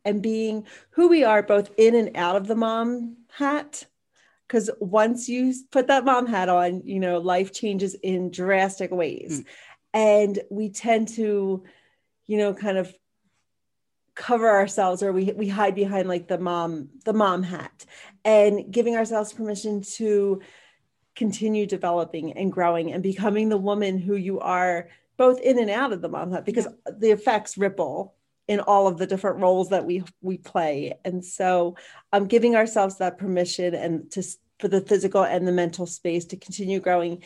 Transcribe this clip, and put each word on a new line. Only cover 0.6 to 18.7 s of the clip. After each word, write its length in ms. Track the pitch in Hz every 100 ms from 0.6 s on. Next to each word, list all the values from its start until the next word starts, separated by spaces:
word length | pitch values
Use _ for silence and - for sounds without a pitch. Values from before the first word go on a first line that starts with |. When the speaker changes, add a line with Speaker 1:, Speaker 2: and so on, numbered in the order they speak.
| 214 - _
Speaker 1:
who 180 | - 349
we 140 | 339
are, 200 | 233 214
both 260 | 208 202 202 -
in 180 | 226
and 220 | 233 214 -
out 180 | 175 196
of 120 | 196
the 80 | 226
mom 600 | 226 226 233 247 233 - _
hat. 560 | - 285 294 - - - _ _ _ _ _ -
'Cause 200 | 233 208 -
once 480 | 190 214 226 240 -
you 260 | 247 254 254 -
put 160 | 269 262
that 180 | 269
mom 220 | 247 247 247
hat 220 | 202 185
on, 340 | 180 180 185
you 140 | - 190
know, 180 | 185 175
life 340 | 180 180 190
changes 420 | - 214 196 196
in 360 | - 190 185 180
drastic 600 | 180 185 190 190 190 180
ways. 500 | 180 156 69 - 147
Speaker 2:
Mm. 60 | - - - _ _
Speaker 1:
And 440 | 220 214 208 208 202 -
we 200 | 202 214
tend 380 | 196 233 226 220
to, 540 | 226 214 202 196 185 - _ _ _ _ _ -
you 100 | 208
know, 160 | 202
kind 260 | 196 202 190
of 140 | 185 - _ _ _ _ _ _ _ _ _ _ _
cover 340 | - - 240 226
ourselves, 540 | 202 196 214 185 180
or 100 | 196
we, 200 | 185 190
we 160 | 208 202
hide 260 | 202 214
behind, 340 | 190 196 196 185
like, 200 | 175 175
the 100 | 175
mom, 500 | 180 175 170 160 139 -
the 80 | 220
mom 300 | 220 202 180
hat, 420 | 180 180 - - - - - _
and 460 | 220 214 208 202 196